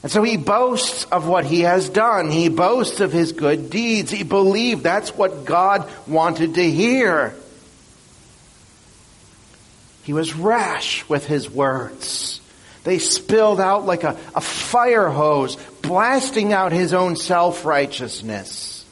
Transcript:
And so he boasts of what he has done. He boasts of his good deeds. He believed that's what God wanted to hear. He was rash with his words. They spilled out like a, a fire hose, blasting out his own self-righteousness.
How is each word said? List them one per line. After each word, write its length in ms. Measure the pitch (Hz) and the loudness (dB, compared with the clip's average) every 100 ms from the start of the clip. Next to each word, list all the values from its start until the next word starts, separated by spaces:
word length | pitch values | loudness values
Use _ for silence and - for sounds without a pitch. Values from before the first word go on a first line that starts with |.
And 120 | 139 | 0
so 100 | 214 | 2
he 140 | 226 220 | 2 0
boasts 680 | 143 208 254 240 - - - | 0 2 2 0 -4 -6 -2
of 160 | 180 160 | -2 2
what 180 | 180 | 0
he 180 | 143 170 | 2 2
has 260 | 175 180 151 | 4 2 2
done. 420 | - 226 208 160 | 0 2 2 0
He 180 | 160 170 | 2 2
boasts 520 | 156 180 247 226 - | 2 2 2 0 -2
of 100 | 190 | 0
his 220 | 165 165 | 0 0
good 360 | 165 151 151 139 | 0 0 0 -2
deeds. 440 | 214 233 220 185 | -4 0 -2 -2
He 100 | 208 | -6
believed 640 | 170 196 190 202 240 214 | -2 2 4 2 0 0
that's 260 | 147 190 208 | 0 0 -4
what 340 | - 190 147 | -2 -2 -2
God 460 | 131 165 185 196 - - - | -2 2 2 2 -2 -14 -2
wanted 480 | 160 165 160 160 | 0 0 0 -2
to 160 | 165 175 | 2 0
hear. 640 | 143 226 262 226 160 120 - - - - - - - _ - - - - - - - - - - - - - - - - - - _ | 2 2 2 2 2 0 -6 -20 -20 -20 -20 -20 -20 _ -20 -20 -20 -20 -20 -20 -20 -20 -20 -20 -20 -20 -20 -20 -20 -20 -20 -20 _
He 80 | - | -6
was 240 | 147 160 151 | -4 -4 -2
rash 680 | 190 233 190 160 - - - | 0 0 0 -4 -6 -6 -2
with 180 | 143 143 | -4 0
his 240 | 147 - | -4 -4
words. 920 | 131 139 131 113 - - - - - - - - - | -2 0 0 -6 -12 -10 -8 -8 -12 -16 -20 -20 -10
They 160 | - 185 | -2 -2
spilled 600 | - - - 220 214 196 | 0 -4 2 4 4 4
out 260 | 190 202 190 | 2 0 0
like 180 | 170 | -2
a, 120 | 165 - - - | -2 -4 -6 -6
a 40 | |
fire 680 | - - - 240 247 226 185 | -6 -8 0 2 4 4 2
hose, 480 | 143 151 147 131 - - - | 2 2 2 0 -6 -16 -8
blasting 680 | 156 180 226 269 269 220 208 | -2 2 2 2 0 0 2
out 180 | 202 185 | 2 2
his 240 | 165 175 | 0 2
own 220 | 180 180 160 | 2 0 -2
self-righteousness. 1700 | - 180 175 170 151 147 139 - 120 - 110 104 92 - - - - | 0 2 2 0 0 0 0 -4 -10 -10 -8 -8 -10 -14 -14 -16 -20